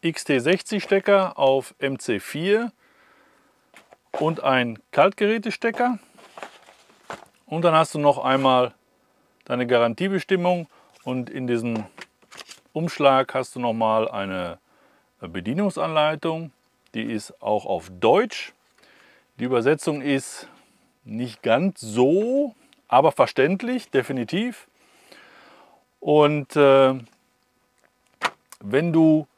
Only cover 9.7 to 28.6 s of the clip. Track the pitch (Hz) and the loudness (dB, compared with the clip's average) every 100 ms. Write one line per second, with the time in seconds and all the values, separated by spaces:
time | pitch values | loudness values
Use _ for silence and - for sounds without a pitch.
9.7 | 123 117 117 190 190 - 190 175 180 165 | 2 2 0 -4 -4 -2 0 0 -2 -6
10.7 | _ _ _ - 127 123 - 127 120 117 | _ _ _ -8 -6 -6 -8 -2 -2 -2
11.7 | 113 107 - - _ _ - - - _ | -6 -8 -18 -20 _ _ -20 -20 -20 _
12.7 | 156 165 - 143 135 131 131 131 - 123 | -6 -6 2 4 4 0 -4 -6 -6 -4
13.7 | 113 110 110 113 110 98 92 87 85 _ | -2 0 2 0 -4 -6 -6 -8 -10 _
14.7 | _ _ _ _ _ 92 82 90 151 208 | _ _ _ _ _ -12 -8 -6 -4 -4
15.7 | 160 160 156 151 156 165 160 160 _ _ | -4 -2 0 0 -2 -6 -6 -10 _ _
16.7 | _ _ 113 113 110 - - - 107 - | _ _ -8 -6 -8 -10 -10 -4 -4 -2
17.7 | 90 87 90 113 160 233 - - _ _ | -8 -8 -2 2 4 2 -6 -14 _ _
18.7 | _ _ _ _ _ _ - 123 127 117 | _ _ _ _ _ _ -10 -2 0 2
19.7 | 151 - 147 139 135 - - - _ _ | 0 0 -4 -2 -2 -4 -16 -20 _ _
20.7 | _ _ _ 120 110 123 - 120 113 185 | _ _ _ -14 -8 -8 -6 2 2 2
21.7 | - 110 107 127 180 226 269 285 - _ | -4 -6 2 4 4 2 0 -2 -6 _
22.7 | _ _ 123 151 - 123 - 143 185 240 | _ _ 2 4 2 0 2 0 0 -4
23.7 | 254 - 135 127 131 117 175 240 226 _ | -6 -2 -2 -2 -6 -4 -4 -4 -8 _
24.7 | _ _ _ _ - - - - - _ | _ _ _ _ -20 -20 -20 -20 -20 _
25.7 | _ _ _ - 151 147 151 135 151 139 | _ _ _ 2 4 4 2 -4 4 6
26.7 | 135 135 131 120 _ _ _ _ _ _ | 8 6 2 -10 _ _ _ _ _ _
27.7 | _ _ _ _ _ - - _ - | _ _ _ _ _ -8 -8 _ -18